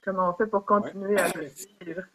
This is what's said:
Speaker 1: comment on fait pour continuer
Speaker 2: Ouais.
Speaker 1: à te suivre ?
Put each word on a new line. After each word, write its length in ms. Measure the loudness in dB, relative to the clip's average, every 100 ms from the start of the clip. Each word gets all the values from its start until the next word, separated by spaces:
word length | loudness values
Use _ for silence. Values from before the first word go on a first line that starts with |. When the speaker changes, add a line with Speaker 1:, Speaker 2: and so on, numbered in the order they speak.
Speaker 1:
comment 280 | -4 0 0
on 60 | 2
fait 100 | 0
pour 180 | 0 4
continuer 480 | 2 2 -6 0
Speaker 2:
Ouais. 60 | 2
Speaker 1:
à 100 | 2
te 180 | 0 -8
suivre ? 540 | -12 -20 _ -12 -10 -12